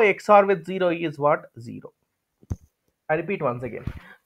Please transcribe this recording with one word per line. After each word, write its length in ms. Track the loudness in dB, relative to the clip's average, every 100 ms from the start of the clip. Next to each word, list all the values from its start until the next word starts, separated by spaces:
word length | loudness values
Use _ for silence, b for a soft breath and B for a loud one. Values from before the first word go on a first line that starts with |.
| 6 2
X 140 | 6
O 40 | 6
R 40 | 6
with 120 | 0 -2
zero 180 | -2 -2 0 -6
is 80 | -2 0
what? 160 | 0 -4 -20 -16
Zero. 220 | -16 -18 _ _ _ _ _ _ -14 _ _ _ _ -4
I 40 | -4
repeat 200 | -2 -4 -4
once 120 | -4 -8
again. 180 | -10 -12 B B B